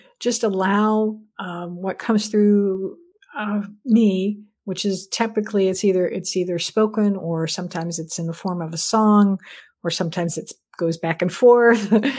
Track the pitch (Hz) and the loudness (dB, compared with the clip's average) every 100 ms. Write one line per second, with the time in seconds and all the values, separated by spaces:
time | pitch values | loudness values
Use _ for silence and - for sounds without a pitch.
0 | _ _ 247 233 220 190 190 202 214 214 | _ _ -4 -2 0 0 2 2 2 2
1 | 214 214 - - 190 175 175 175 190 185 | 0 -4 -12 -14 -10 -10 -10 -8 -8 -6
2 | - 220 - 214 208 202 202 190 190 - | -2 0 0 2 4 4 2 -2 -6 -10
3 | _ _ _ - 214 208 202 - 269 226 | _ _ _ -10 -4 -4 -6 -10 2 4
4 | 214 185 196 208 - _ - 185 202 185 | 4 2 0 -4 -10 _ -8 -6 -4 -4
5 | - - 226 220 208 208 190 185 202 185 | -6 -4 -2 -2 -2 0 0 0 0 2
6 | 180 190 165 185 180 175 - - 214 214 | 0 -2 -6 -4 -4 -4 -4 0 0 2
7 | 208 196 165 165 160 - 180 175 170 170 | 0 0 -4 -4 -4 -4 -6 -6 -6 -8
8 | 160 - 165 165 190 180 160 165 - 220 | -8 -8 -8 -6 -6 -6 -6 -6 -2 2
9 | 214 208 202 190 - - - _ 170 - | 4 6 4 2 -6 -20 -20 _ -6 -4
10 | 170 180 170 156 - - _ - 165 165 | -4 -2 -4 -4 -10 -14 _ -4 -2 -2
11 | 165 165 180 - 247 240 233 226 196 214 | -4 -2 -2 4 6 8 6 4 4 2
12 | 262 | 2